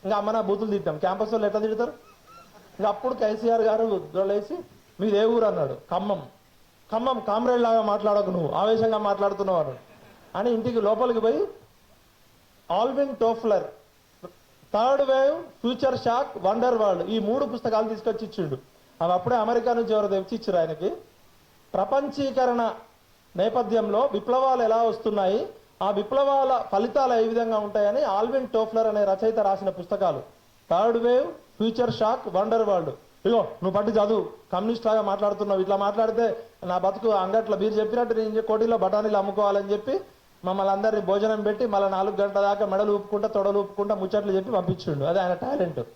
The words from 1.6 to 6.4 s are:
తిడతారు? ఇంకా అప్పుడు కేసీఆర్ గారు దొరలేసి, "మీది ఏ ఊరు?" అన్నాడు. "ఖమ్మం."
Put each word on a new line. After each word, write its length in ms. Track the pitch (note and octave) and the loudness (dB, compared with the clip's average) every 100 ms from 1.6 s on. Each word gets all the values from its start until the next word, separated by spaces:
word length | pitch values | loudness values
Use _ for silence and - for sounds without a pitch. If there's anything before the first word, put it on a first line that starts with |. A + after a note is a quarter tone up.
తిడతారు? 300 | G#3+ G#3+ A#3+ - - - - - - - - - | -2 -2 -4 -6 -20 -20 -20 -20 -20 -20 -20 -4
ఇంకా 100 | G#3 | -2
అప్పుడు 260 | G#3 B3+ | -2 -4
కేసీఆర్ 460 | B3+ G#3+ G#3+ A#3 A3+ | -2 -2 0 2 2
గారు 460 | A3 A3 A3+ G3 D3+ | 2 2 0 -2 -4
దొరలేసి, 440 | E3 G3 G#3 G3+ F4 - - _ - | -2 0 0 -4 -10 -12 -20 _ -4
"మీది 180 | G#3+ G3+ | 0 2
ఏ 60 | |
ఊరు?" 200 | A3 A#3 | 2 2
అన్నాడు. 300 | A3 F#3 C#3 | 0 0 -4
"ఖమ్మం." 480 | C3 - F3+ G3+ F3 C#3 _ | -6 -6 -4 -2 -6 -6 _